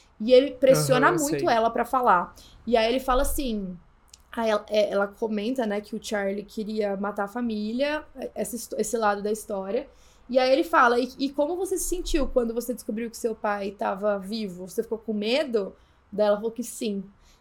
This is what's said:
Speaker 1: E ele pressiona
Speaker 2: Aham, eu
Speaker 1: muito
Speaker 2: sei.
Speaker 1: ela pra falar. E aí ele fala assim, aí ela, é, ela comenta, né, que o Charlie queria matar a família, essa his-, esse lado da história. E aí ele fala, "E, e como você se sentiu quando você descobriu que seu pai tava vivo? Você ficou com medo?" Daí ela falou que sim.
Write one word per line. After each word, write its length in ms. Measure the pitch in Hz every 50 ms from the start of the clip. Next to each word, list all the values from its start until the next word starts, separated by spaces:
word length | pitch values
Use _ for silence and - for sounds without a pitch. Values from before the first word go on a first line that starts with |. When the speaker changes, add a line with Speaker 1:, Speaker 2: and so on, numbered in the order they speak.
| _ _ _ -
Speaker 1:
E 120 | 214 233
ele 180 | 254 254 277 294
pressiona 560 | 277 - 269 262 262 254 254 - 254 247 277 339
Speaker 2:
Aham, 40 |
eu 60 | 349 320
Speaker 1:
muito 300 | 285 294 320 - - 330
Speaker 2:
sei. 0 |
Speaker 1:
ela 220 | 233 226 226 233
pra 160 | 226 - 233
falar. 480 | - - 262 247 226 190 175 180 - - - - - - - -
E 100 | 226 233
aí 140 | 226 220 233
ele 80 | 247 262
fala 220 | 262 277 247 262
assim, 520 | 285 - - 330 277 240 214 208 190 180 180 175 - _ _ _ _ _ - - _ _
aí 180 | - 240 226 220
ela, 160 | 214 208 214 -
é, 220 | 214 214 208 -
ela 160 | 185 202 202 202
comenta, 560 | 202 - 233 214 214 208 202 226 262 269 233
né, 140 | 214 202 214
que 160 | 208 - 226
o 60 | 208
Charlie 420 | - - 220 202 196 196 202 208 202
queria 520 | - - 226 208 208 214 214 208 202 196 190
matar 260 | 196 202 202 208 202
a 40 | 202
família, 760 | 202 247 240 233 214 208 208 214 233 247 277 294 302 302 302 - - 262 247 247 -
essa 220 | - 208 - 247
his-, 140 | 226 - - - -
esse 200 | 214 - - 226
lado 240 | 214 208 202 202
da 100 | 196 208
história. 560 | 220 214 - - 202 190 190 196 214 262 294 - - - - - _ - - -
E 100 | 240 262
aí 140 | 254 254
ele 120 | 269 311 330
fala, 340 | - 339 311 254 233 240 247
"E, 80 | 262 254 - -
e 120 | 269 277
como 260 | - - 294 294 359
você 220 | 349 381 349 381 330
se 60 | - -
sentiu 400 | 349 370 - - 349 302 262 -
quando 240 | - 254 233 226 226
você 200 | 240 233 - 240
descobriu 360 | - - - 214 220 233 220
que 60 | 226
seu 180 | - - 226 220
pai 360 | - - 214 202 202 202 208
tava 460 | 202 - 226 208 202 185 202 208 202 196
vivo? 500 | 185 190 226 220 214 190 175 180 185 180
Você 140 | - 233
ficou 160 | 220 - 226 214
com 160 | - - 214
medo?" 600 | 208 208 220 247 285 320 262 226 208 190 185 - _ _ _ _ _ _ _
Daí 140 | - 196 208
ela 100 | 208 208
falou 160 | 202 220 226
que 100 | 226 - 233
sim. 400 | - - - 247 214 202 196 190 - - _ _ _ _ _